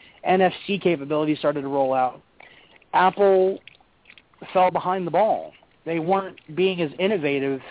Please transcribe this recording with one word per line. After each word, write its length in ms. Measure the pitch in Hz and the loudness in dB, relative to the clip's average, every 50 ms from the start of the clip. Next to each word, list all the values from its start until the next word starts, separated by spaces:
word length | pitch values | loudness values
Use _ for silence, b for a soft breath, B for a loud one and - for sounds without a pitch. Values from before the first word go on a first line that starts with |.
| b b b b b | b b b b b
N 180 | - 180 185 185 | 0 2 4 2
F 100 | 180 175 - - | 2 0 -2 -6
C 120 | - 202 190 | -6 -4 -2
capabilities 600 | - 180 170 143 139 143 151 151 156 151 151 147 | 0 0 0 -2 -2 -4 -2 -2 0 0 -2 0
started 240 | - 151 147 151 135 | 0 -2 -2 -2 -4
to 60 | 135 | -4
roll 260 | 139 139 135 131 131 | -2 0 0 0 0
out, 260 | 131 131 127 - - _ _ _ _ B B B B B B B B B _ - | 0 0 -2 -4 -8 _ _ _ _ B B B B B B B B B _ 0
Apple 680 | 170 180 185 185 - 202 196 190 190 185 190 190 190 _ - - _ _ _ _ _ _ _ - _ _ _ _ - - - - | 2 2 2 4 4 4 4 6 4 4 2 0 -4 _ -20 -20 _ _ _ _ _ _ _ -20 _ _ _ _ -20 -12 -4 0
fell 180 | 190 185 185 | 2 2 2
behind 360 | 170 175 - 180 185 196 185 | 2 0 -2 -2 -2 -2 -2
the 40 | 170 | -2
ball. 420 | 156 175 208 220 160 98 78 78 - _ _ _ _ _ - | 0 2 2 2 0 -2 -4 -10 -16 _ _ _ _ _ -8
They 140 | 156 165 170 | -6 -4 -4
weren't 380 | 156 170 190 190 196 185 - - - - 156 | -2 0 0 0 -2 -4 -10 -18 -20 -10 -4
being 280 | 147 185 190 185 175 170 | 0 0 0 0 0 -4
as 80 | 147 135 - | -4 -4 -2
innovative 640 | 180 196 220 190 143 147 143 139 135 139 139 131 - - | -2 0 0 0 -2 -2 -2 -2 -2 -2 -4 -6 -8 -8